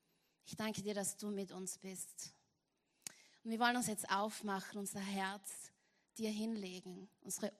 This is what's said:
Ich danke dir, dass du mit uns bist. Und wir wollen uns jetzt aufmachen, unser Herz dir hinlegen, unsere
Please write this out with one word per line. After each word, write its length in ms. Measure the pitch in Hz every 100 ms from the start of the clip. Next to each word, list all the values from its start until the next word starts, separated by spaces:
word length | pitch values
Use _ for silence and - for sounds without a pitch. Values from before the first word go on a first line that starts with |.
| _ _ _ _ -
Ich 100 | -
danke 260 | 220 214
dir, 120 | 208
dass 220 | 202 196 -
du 140 | 208
mit 220 | 196 190
uns 260 | 185 185 -
bist. 560 | 190 185 - - - - _ _ _ _ _ _ - - - -
Und 80 | 226
wir 80 | 220
wollen 160 | 240 247
uns 100 | 220
jetzt 240 | 214 -
aufmachen, 680 | 196 214 - 208 190 - 208
unser 180 | 196 202
Herz 720 | 196 196 190 202 - - - - _ _ _ -
dir 120 | 220
hinlegen, 800 | 214 226 220 190 185 185 180 190 _
unsere 320 | - - 214 -